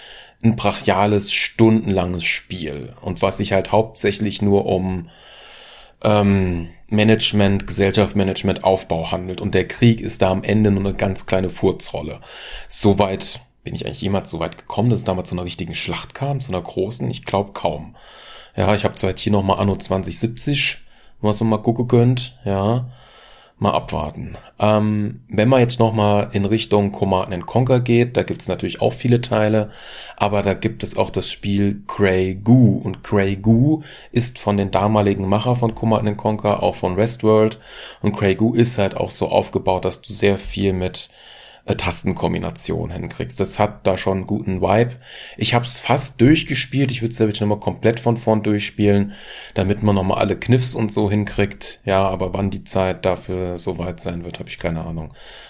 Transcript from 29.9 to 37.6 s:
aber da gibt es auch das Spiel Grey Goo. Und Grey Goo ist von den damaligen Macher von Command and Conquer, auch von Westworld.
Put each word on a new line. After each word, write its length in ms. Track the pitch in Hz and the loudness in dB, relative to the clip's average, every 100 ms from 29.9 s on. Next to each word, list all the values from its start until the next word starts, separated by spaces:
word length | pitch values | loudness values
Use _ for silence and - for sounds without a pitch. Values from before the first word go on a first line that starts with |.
| - - - | -18 -12 -2
aber 240 | 101 101 | 0 2
da 120 | 98 | 0
gibt 300 | 92 110 - | 0 -2 -4
es 140 | 101 - | -6 -2
auch 120 | 101 | -2
das 220 | 98 - | -2 -6
Spiel 500 | - 104 101 101 101 - | -6 -2 0 0 -2 -8
Grey 480 | - 101 92 95 95 | 0 2 2 0 0
Goo. 460 | 101 127 110 98 | 4 6 6 4
Und 220 | - 92 - | -4 -8 -2
Grey 320 | 104 98 98 | 0 0 0
Goo 440 | 107 113 143 156 - - - | 2 4 4 0 -4 -20 -4
ist 280 | 123 123 - | -2 -2 -4
von 180 | - 101 | -2 0
den 140 | 98 | 2
damaligen 580 | 95 101 107 101 98 95 | 0 2 2 2 2 0
Macher 260 | 101 117 123 | 0 0 0
von 180 | 117 | 0
Command 320 | - 113 110 107 | 0 0 2 0
and 120 | 104 | -2
Conquer, 440 | 110 107 104 101 | -2 -2 0 0
auch 140 | 92 - | 0 -2
von 220 | 95 90 | -2 0
Westworld. 600 | 117 - 110 107 110 - | 0 2 4 4 4 0